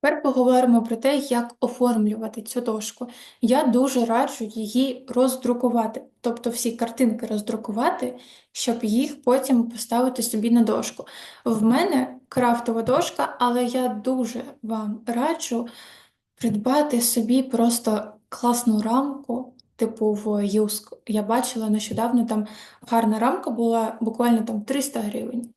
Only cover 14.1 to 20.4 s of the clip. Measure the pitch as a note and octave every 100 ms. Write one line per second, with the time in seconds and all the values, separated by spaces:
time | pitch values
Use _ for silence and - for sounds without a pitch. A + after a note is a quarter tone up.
14.1 | C4 A3+ A#3 - - G#3+ A3 G#3+ G#3+ -
15.1 | A#3 C#4+ E4 - A#3 A#3 - - - _
16.1 | _ _ _ A#3 G#3 A3+ C#4+ D4 A#3+ A#3
17.1 | - A3 B3+ C4 A#3+ A#3 A#3 - G#3+ -
18.1 | - _ - A#3+ A#3+ - G#3+ A3 B3 C#4+
19.1 | C4+ - A#3+ C4 _ _ _ A3+ A3+ G#3+
20.1 | G#3 A3 G#3